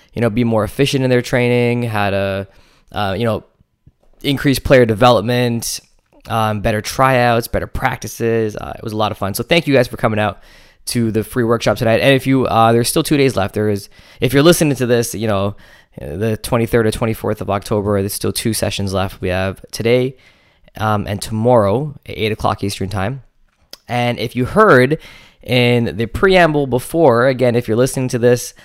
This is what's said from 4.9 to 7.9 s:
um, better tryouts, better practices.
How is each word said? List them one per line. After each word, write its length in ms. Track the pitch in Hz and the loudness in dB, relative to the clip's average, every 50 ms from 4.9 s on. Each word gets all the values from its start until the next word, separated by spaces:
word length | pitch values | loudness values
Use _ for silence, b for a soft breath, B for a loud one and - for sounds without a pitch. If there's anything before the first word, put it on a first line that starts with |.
| 110 95 123 123 120 101 101 117 123 123 123 120 117 117 - - - - - _ _ _ _ _ _ - _ - | 2 4 4 4 4 4 2 0 0 0 0 0 -2 -4 -6 -8 -10 -10 -14 _ _ _ _ _ _ -20 _ -6
um, 320 | 117 113 110 107 107 104 | -4 -2 -2 -2 -2 -2
better 200 | 95 117 107 107 | -2 -2 -2 -2
tryouts, 680 | 104 - - - 135 131 135 123 120 120 117 120 120 | -4 -6 0 2 2 2 4 2 2 2 2 0 -2
better 220 | - - 95 82 - | -2 -4 -6 -6 -6
practices. 880 | - - - 127 | -8 -4 -4 -4